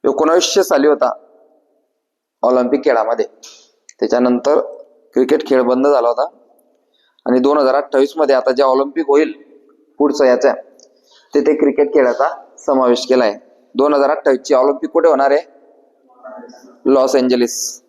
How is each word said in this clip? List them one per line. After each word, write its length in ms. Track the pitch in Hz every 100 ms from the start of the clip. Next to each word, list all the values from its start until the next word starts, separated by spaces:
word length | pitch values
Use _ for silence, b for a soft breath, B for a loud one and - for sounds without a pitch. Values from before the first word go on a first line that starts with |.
एकोणावीसशे 580 | - - 156 170 185 202
साली 220 | 180 151 147
होता 240 | 143 123 - _ _ _ _ _ _ _ _ _ _ _ _
ऑलिम्पिक 420 | 123 127 123 135
खेळामध्ये, 420 | 147 117 110 117 107 _ B B B _ _ _
त्याच्यानंतर 600 | 110 120 123 123 143 156 - - - _ _ 127
क्रिकेट 300 | 127 151 151
खेळ 140 | 131
बंद 240 | 123 127 143
झाला 220 | 139 120
होता 180 | 117 156 _ _ _ _ _ _ _ _ _ -
आणि 120 | 127
दोन 180 | 131 147
हजार 160 | 131
अठ्ठावीस 380 | 135 143 135 139 156
मध्ये 180 | 143
आता 160 | 131 127
जे 120 | 127
ऑलिम्पिक 440 | 135 131 139 151 143
होईल 240 | 143 147 - - - _ _ _ _
पुढचं 240 | 143 139
याच्या, 280 | 131 123 - - - _ _ _ b b b
तिथे 220 | - 143 151
क्रिकेट 360 | 143 139 143
खेळाचा 340 | 147 127 117 139 - - _ -
समावेश 400 | 135 127 120 -
केला 160 | 127
आहे. 140 | 113 101 _ _ _
दोन 200 | - 143
हजार 160 | 143 135
अठ्ठावीस 300 | 151 147 131
ची 140 | -
ऑलिम्पिक 360 | 135 135 139 156
कुठे 180 | 165 165
होणार 220 | 139 139
आहे? 200 | 143 - _ _ _ _ _ _ _ - - 120 - - _ 131
लॉस 280 | 135 131
एंजेलिस. 680 | 135 127 123 120 - - -